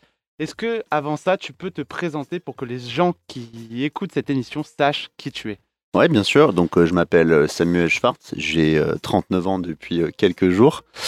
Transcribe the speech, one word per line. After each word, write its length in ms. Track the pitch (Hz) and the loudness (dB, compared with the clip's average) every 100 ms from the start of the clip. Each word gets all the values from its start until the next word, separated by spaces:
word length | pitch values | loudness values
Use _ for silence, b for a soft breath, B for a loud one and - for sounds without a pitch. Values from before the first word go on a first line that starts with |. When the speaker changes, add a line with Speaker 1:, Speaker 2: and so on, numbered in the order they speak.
| _ _ _ - | _ _ _ -12
Speaker 1:
Est-ce 160 | 156 | -10
que, 280 | - 226 226 - | -8 -6 -6 -4
avant 280 | 151 143 151 | -4 -2 -4
ça, 180 | - 190 | -2 -2
tu 160 | - | -4
peux 180 | 139 185 | -14 -12
te 120 | 170 | -10
présenter 580 | 139 - 170 151 135 175 | -10 -8 -6 -6 -8 -10
pour 160 | 160 - | -10 -12
que 80 | |
les 140 | 123 123 | -10 -10
gens 340 | 123 117 180 170 - | -8 0 0 0 -10
qui 580 | - 117 113 113 117 | -14 -14 -16 -12 -6
écoutent 280 | 147 - 190 | -4 -4 -6
cette 180 | - 127 | -4 -2
émission 320 | 139 120 147 | -4 -4 -8
sachent 480 | 151 - 143 147 - - | -10 -2 0 0 -8 -14
qui 120 | 139 | -14
tu 200 | - 113 | -12 -10
es ? 80 | 101 _ _ _ | -12 _ _ _
Speaker 2:
Ouais, 140 | 90 147 | 2 4
bien 140 | 135 | 4
sûr. 320 | 98 143 151 | 4 4 4
Donc, 240 | 87 87 - | 4 2 4
euh, 80 | 85 | 4
je 80 | |
m'appelle, 360 | 87 82 87 82 | 2 2 4 6
euh, 160 | 80 76 | 4 2
Samuel 440 | - 85 87 85 | 0 0 2 0
Schwartz. 420 | 80 120 - - - | 0 -2 -2 -8 -10
J'ai, 400 | 76 82 78 78 | -4 0 2 2
euh, 160 | 76 | 0
trente-neuf 520 | 80 - 104 - 92 90 | -4 -2 -2 0 -2 -2
ans 120 | 95 | -4
depuis, 420 | 87 78 - 85 | -6 -10 -6 -2
euh, 100 | 80 - | -2 0
quelques 320 | 98 87 92 | 0 2 2
jours. 340 | 90 131 - - B | 4 4 2 -6 B